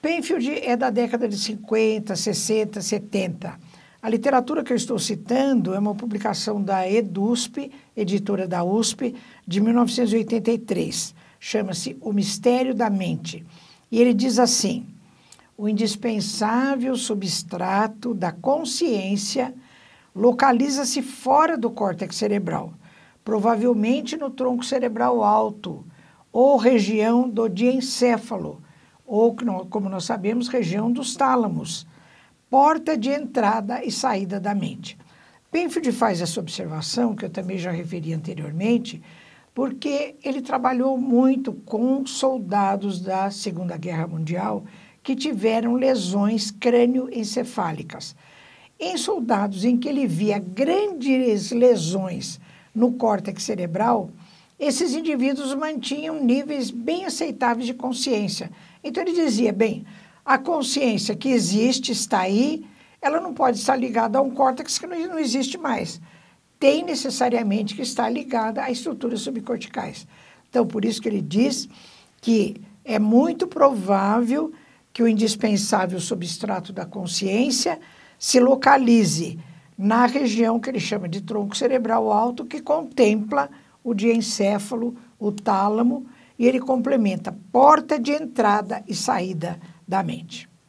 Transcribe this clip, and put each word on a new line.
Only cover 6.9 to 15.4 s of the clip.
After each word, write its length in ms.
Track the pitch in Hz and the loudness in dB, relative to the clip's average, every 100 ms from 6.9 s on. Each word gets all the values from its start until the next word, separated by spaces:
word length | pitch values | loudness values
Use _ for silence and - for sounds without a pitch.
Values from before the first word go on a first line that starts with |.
| 214 208 175 208 240 - - 277 - _ | 0 0 -2 0 0 -2 -8 -10 -14 _
editora 540 | - 190 196 202 196 185 | -4 0 0 0 -4 -2
da 160 | 175 | -2
usp, 500 | 175 214 226 - 247 - - - - | 0 0 0 -2 -6 -6 -20 -18 -4
de 140 | 185 | 0
mil 140 | 214 | 4
novecentos 380 | 240 240 247 233 | 4 2 2 2
e 20 | 226 | 2
oitenta 340 | 220 233 - | 2 0 0
e 80 | 233 | 0
três. 560 | - 175 - - - - - _ | -2 -2 -2 -4 -8 -12 -20 _
Chama-se 600 | - 214 196 165 262 262 | -4 -4 -2 -6 -8 -8
O 120 | 226 | -2
Mistério 640 | 202 202 - 247 247 262 | 0 0 0 2 2 0
da 140 | 220 226 | 0 0
Mente. 560 | 196 175 160 - - - - - _ _ | 0 -2 -4 -6 -12 -16 -20 -20 _ _
E 80 | 226 | 4
ele 140 | 247 | 4
diz 240 | 220 254 220 | 4 2 2
assim: 480 | 240 - - - - - _ _ _ - | 2 2 0 -4 -8 -18 _ _ _ -20